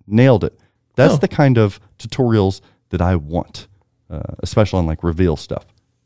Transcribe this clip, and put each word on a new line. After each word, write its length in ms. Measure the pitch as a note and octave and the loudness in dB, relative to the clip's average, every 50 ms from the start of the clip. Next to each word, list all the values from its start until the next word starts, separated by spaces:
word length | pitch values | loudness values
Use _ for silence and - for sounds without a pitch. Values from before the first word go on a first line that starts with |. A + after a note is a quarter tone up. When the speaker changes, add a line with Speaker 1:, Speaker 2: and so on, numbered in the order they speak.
| _ | _
Speaker 1:
Nailed 380 | G2 G#2 A2+ B2+ C3+ A#2+ F2+ E2 | -2 2 4 4 4 4 2 0
it. 120 | - - _ _ _ _ _ _ _ _ | -4 -8 _ _ _ _ _ _ _ _
That's 200 | A#2+ C3+ E3+ G3+ | 2 4 4 4
Speaker 2:
Oh. 20 | |
Speaker 1:
the 100 | C3+ G3 | 2 -2
kind 320 | - - - D3 C3+ B2 A#2 | -2 0 2 2 2 4 2
of 220 | G#2+ G2+ - - _ _ _ - | 2 0 -2 -6 _ _ _ -20
tutorials 600 | - A2+ - - B2+ A#2 A2 G#2+ F#2+ F#2+ F#2+ - _ _ _ _ _ _ | -18 -10 -4 -2 0 0 2 2 2 0 -2 -4 _ _ _ _ _ _
that 100 | - E2+ | -4 -2
I 140 | F2+ F2+ F#2 | 0 0 0
want, 500 | E2+ D2 D2 E2 F2 - _ - - - - _ _ _ _ _ _ _ - | -2 -4 -6 -6 -8 -8 _ -12 -20 -20 -20 _ _ _ _ _ _ _ -16
uh, 120 | D#2+ C#2+ - - - - | -14 -12 -12 -12 -12 -12
especially 400 | - - - A#2+ G#2 - - F#2 | -10 -4 0 0 0 0 0 -2
on, 80 | E2+ | -2
like, 160 | D#2+ D#2 - | -2 -4 -4
reveal 320 | - E2+ D#2 F2 F#2 E2+ D2+ | -4 -4 0 0 0 0 0
stuff. 300 | - - - - - - _ _ _ _ _ _ _ _ | -2 -6 -10 -12 -12 -12 _ _ _ _ _ _ _ _